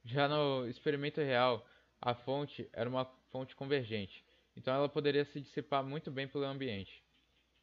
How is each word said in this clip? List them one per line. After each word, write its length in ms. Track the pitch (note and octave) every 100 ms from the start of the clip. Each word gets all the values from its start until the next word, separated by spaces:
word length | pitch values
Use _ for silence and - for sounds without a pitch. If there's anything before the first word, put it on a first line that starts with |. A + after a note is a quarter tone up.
Já 240 | A#2 C3+ C#3+
no 400 | D3+ C#3+ C3+ A#2
experimento 540 | B2 D#3 C#3+ C#3+ D#3+
real, 440 | C#3+ B2 B2+ A2+ - - _ -
a 120 | B2
fonte 540 | A#2+ - C#3 C#3+ - -
era 160 | - A#2+
uma 160 | B2+ B2+ - _
fonte 240 | C3 C3 -
convergente, 720 | C#3 C#3+ A#2 A2 G2 - _ _ _ -
então 160 | B2+
ela 160 | C3+ C#3+
poderia 340 | D#3 C#3+ C#3+
se 160 | C#3+ D3+
dissipar 440 | C3 - - C#3
muito 280 | C3+ D3+ D#3
bem 160 | C3 C3+
pelo 160 | D3
ambiente. 580 | C#3 C#3 C3 G2 F#2 - _ _ _ _ _ _